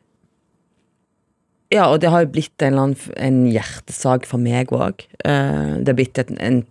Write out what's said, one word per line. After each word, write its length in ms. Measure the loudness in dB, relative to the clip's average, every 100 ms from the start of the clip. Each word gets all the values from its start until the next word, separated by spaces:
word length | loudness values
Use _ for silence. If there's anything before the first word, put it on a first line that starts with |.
| _ _ _ _ _ _ _ _ _ _ _ _ _ _ _ _ _
ja, 180 | 2 4
og 100 | 4
det 100 | 4
har 120 | 4
jo 80 | 2
blitt 320 | 0 -6 -2
en 100 | 0
eller 100 | 2
annen 140 | 0 -2
f-, 140 | -8 -6
en 260 | 0 2 4
hjertesak 800 | 2 -2 -10 -14 -4 0 0 0
for 120 | -2
meg 320 | 0 -2 -2
også. 380 | -2 -4 -6 -14 -8
Eh, 540 | -2 0 0 -2 -2 -2
det 100 | 0
har 100 | 0
blitt 200 | 0 -2
et, 120 | -6 -6
en, 240 | 0 0 -2